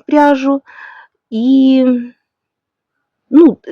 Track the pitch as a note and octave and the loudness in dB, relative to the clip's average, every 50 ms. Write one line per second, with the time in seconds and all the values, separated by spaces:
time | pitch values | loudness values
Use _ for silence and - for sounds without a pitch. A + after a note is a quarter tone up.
0 | - - D4 D4 D4 D4 C#4+ C4 C4+ C#4 C#4 C#4 _ _ - - - - - - | -8 -4 0 0 2 2 0 -2 -2 -4 -6 -6 _ _ -20 -20 -20 -20 -20 -20
1 | - _ _ _ _ - A#3 A3 A#3+ C4 C4+ C4+ C4 C4 C4 C4 B3+ B3+ B3 A#3+ | -20 _ _ _ _ -12 -8 -6 -2 0 2 2 2 2 2 0 0 0 -2 -4
2 | A#3+ B3 _ _ _ _ _ _ _ _ _ _ _ _ _ _ _ _ _ _ | -6 -12 _ _ _ _ _ _ _ _ _ _ _ _ _ _ _ _ _ _
3 | _ _ _ _ _ - - D4+ E4+ C4+ - _ - - | _ _ _ _ _ 0 2 4 4 4 0 _ -14 -16